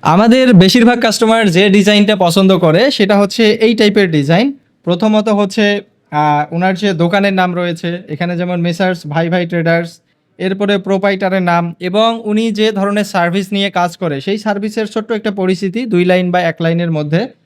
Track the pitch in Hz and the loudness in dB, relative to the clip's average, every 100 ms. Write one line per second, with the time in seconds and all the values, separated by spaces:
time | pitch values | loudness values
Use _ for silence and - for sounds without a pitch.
0 | 143 170 226 254 262 202 185 247 233 240 | 2 2 4 4 6 6 6 6 4 4
1 | 233 208 220 226 214 165 202 196 196 208 | 0 0 2 2 2 2 4 4 4 2
2 | 208 208 180 175 190 190 165 160 262 - | 2 2 2 2 2 4 2 2 2 0
3 | 196 202 202 - 220 214 220 226 214 208 | 2 2 0 2 0 2 0 2 2 2
4 | 190 156 139 165 269 277 _ _ - 175 | 2 0 0 2 0 -4 _ _ -4 -2
5 | 214 214 214 202 202 202 208 202 - _ | 0 0 0 0 -2 0 0 -2 -6 _
6 | _ 151 151 147 147 165 185 185 208 175 | _ -2 0 0 -2 -2 -2 -2 -2 0
7 | 170 196 196 190 180 175 175 170 175 175 | 0 0 0 0 -2 -2 -6 -6 -6 -8
8 | - 151 175 175 180 180 170 170 185 175 | -10 -8 -6 -4 -4 -2 -4 -2 -2 -4
9 | 151 147 170 180 170 175 165 165 170 - | -6 -4 -2 -2 -2 -2 0 -2 -2 -12
10 | _ _ _ _ 190 196 202 202 190 190 | _ _ _ _ -6 -4 -2 -2 -2 -2
11 | 196 196 196 190 180 170 170 170 180 196 | 0 -2 -2 -2 0 0 -2 -6 -4 0
12 | 226 233 220 214 226 208 214 208 202 208 | 0 -2 -4 -2 -2 0 -2 0 -2 -2
13 | 202 190 170 185 196 202 196 185 175 170 | -2 -2 0 -2 -4 -4 -2 -2 -4 -4
14 | 175 139 139 214 214 202 208 214 214 220 | -6 -6 -4 -4 -4 -4 -4 -6 -6 -6
15 | 214 220 214 202 185 185 196 202 247 180 | -6 -6 -6 -4 -2 -2 -4 -6 -2 0
16 | 180 180 180 180 170 160 165 170 170 156 | 2 2 0 -2 -2 -2 -2 -2 -2 -4
17 | 151 160 254 - | -2 -2 -2 -10